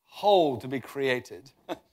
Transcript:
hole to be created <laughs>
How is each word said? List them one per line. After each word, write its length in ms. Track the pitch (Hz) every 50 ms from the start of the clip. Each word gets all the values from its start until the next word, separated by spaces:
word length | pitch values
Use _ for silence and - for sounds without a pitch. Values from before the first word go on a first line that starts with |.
| _ _ - -
hole 400 | 190 208 202 185 160 147 127 110
to 80 | - 131
be 120 | 139 131
created 680 | - - - 143 135 131 127 123 117 - 104 87 - 135 _ _ _ -
<laughs> 80 | 170 - _ _